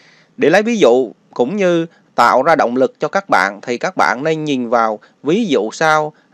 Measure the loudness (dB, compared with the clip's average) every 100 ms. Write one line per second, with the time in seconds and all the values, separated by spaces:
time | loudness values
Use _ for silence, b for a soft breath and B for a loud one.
0 | b b b -2 2 2 2 2 4 4
1 | 0 -8 _ -4 -4 0 0 0 -2 b
2 | b 2 2 4 2 2 0 0 -2 -2
3 | -6 -4 0 0 0 -4 -8 -6 -6 -2
4 | -2 0 -4 -4 -4 -4 0 0 0 -4
5 | b b -4 -2 0 -2 -2 -2 0 0
6 | -2 b b